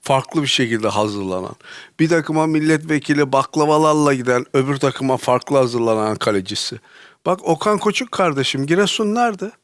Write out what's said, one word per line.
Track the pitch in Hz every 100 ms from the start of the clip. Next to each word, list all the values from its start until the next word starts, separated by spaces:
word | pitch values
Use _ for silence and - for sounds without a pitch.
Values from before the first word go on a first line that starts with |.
farklı | - 135 131 165
bir | 139
şekilde | - 123 113 107
hazırlanan. | 101 107 101 95 92 92 - - - - _
Bir | 160
takıma | 170 151 156 160
milletvekili | 156 156 156 156 151 - 147 143
baklavalarla | 135 135 151 151 151 156 156 147
giden, | 135 123 123 127
öbür | 139 135 139
takıma | 139 - 135 127
farklı | - 123 - 143
hazırlanan | 127 120 117 110 107 104
kalecisi. | - 101 95 104 - 113 _ - - _ -
Bak | 185
Okan | 180 160 214 208
Koçuk | 208 202 247
kardeşim, | - 180 139 131 135 139
Giresun | 170 196 - 214 220
nerede? | 240 196 196 -